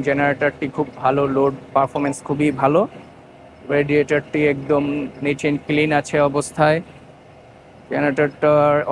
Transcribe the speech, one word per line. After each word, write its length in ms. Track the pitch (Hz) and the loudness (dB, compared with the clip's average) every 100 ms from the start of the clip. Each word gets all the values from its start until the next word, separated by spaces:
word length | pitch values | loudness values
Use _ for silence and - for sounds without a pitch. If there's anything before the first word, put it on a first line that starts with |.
| 135 | 0
জেনারেটরটি 580 | 139 143 139 147 - 143 - | 0 0 0 -2 -2 -6 -4
খুব 120 | 143 - | -6 -2
ভালো, 180 | 131 139 143 135 | 0 0 0 2
লোড 180 | 139 135 - - | 0 -2 -4 -2
পারফরম্যান্স 420 | 135 151 143 139 - | 0 -2 -4 -4 -6
খুবই 220 | 147 147 131 | -2 -2 2
ভালো। 180 | 139 156 220 - - - - - - - - 143 | 2 2 0 -6 -20 -20 -20 -20 -20 -20 -4 -2
রেডিয়েটরটি 640 | 147 147 139 151 139 151 151 | 2 0 2 -2 -2 0 0
একদম 300 | 139 135 147 143 147 135 - | 0 0 0 0 -4 -8 -6
neat 180 | 143 139 151 | -4 -2 -2
and 120 | 143 - | -4 -2
clean 240 | 151 156 147 | 0 2 0
আছে 180 | 143 151 143 | 0 0 0
অবস্থায়। 480 | 139 143 - 151 160 - - - - - - - - - - - | 0 -4 0 2 2 -4 -18 -20 -20 -20 -20 -20 -20 -20 -20 -8
জেনারেটরটার, 840 | 139 147 135 147 - 151 151 147 147 - | -4 -2 0 -2 0 2 4 4 2 2